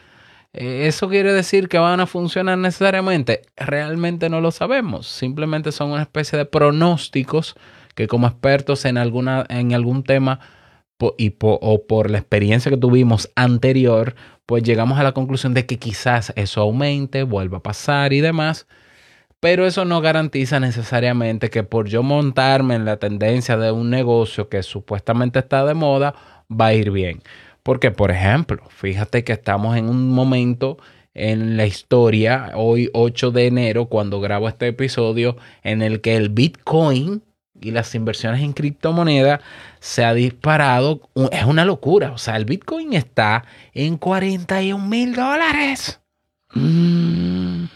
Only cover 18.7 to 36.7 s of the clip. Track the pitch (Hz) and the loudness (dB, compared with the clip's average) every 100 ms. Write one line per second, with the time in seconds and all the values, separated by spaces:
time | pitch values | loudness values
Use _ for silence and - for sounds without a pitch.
18.7 | _ _ _ _ _ _ _ 170 180 185 | _ _ _ _ _ _ _ 2 4 2
19.7 | 180 180 170 160 160 156 139 127 143 127 | 0 0 2 2 2 0 -2 0 0 0
20.7 | 120 110 120 123 123 113 113 110 113 101 | -2 -2 0 0 0 0 -2 -2 -4 -2
21.7 | 113 104 110 131 147 143 131 131 135 131 | -2 -2 0 0 2 0 0 2 2 2
22.7 | 117 107 107 104 104 107 123 120 113 110 | 0 -2 -2 -4 -2 0 0 0 0 0
23.7 | 113 117 127 120 117 113 - 104 98 92 | 0 0 0 2 2 0 -4 -6 -6 -6
24.7 | 101 - 101 - 113 123 131 131 135 139 | -10 -8 -6 -2 0 0 0 0 0 0
25.7 | 156 151 139 143 - - - _ 113 113 | 0 0 2 0 -4 -16 -20 _ 2 4
26.7 | 110 104 98 90 85 - - - _ - | 4 2 -2 -4 -6 -16 -20 -20 _ -4
27.7 | 123 127 95 98 92 98 131 165 - - | 0 0 2 0 2 2 2 0 -6 -10
28.7 | - 98 98 104 123 120 110 - 101 107 | -8 -6 -4 -2 -2 -2 -4 -2 -2 0
29.7 | 117 113 123 127 127 131 127 123 123 131 | 0 0 0 0 2 2 2 0 -2 -4
30.7 | 160 - _ _ - 107 110 113 110 107 | -6 -16 _ _ -6 -2 -2 -2 0 0
31.7 | 95 - 123 117 107 110 131 110 - 113 | -2 0 4 4 4 2 0 -2 -2 2
32.7 | 117 120 117 117 120 127 120 123 123 120 | 2 0 0 0 0 0 2 2 2 0
33.7 | 110 117 110 101 101 98 101 113 - 120 | 0 0 -2 -2 -2 -2 -2 -2 -4 -4
34.7 | 120 131 - 113 113 120 120 - - 104 | -4 -4 -2 -2 0 -2 -4 -12 -12 -4
35.7 | 110 110 110 113 113 104 104 151 - - | -2 0 -2 0 2 2 2 2 0 -2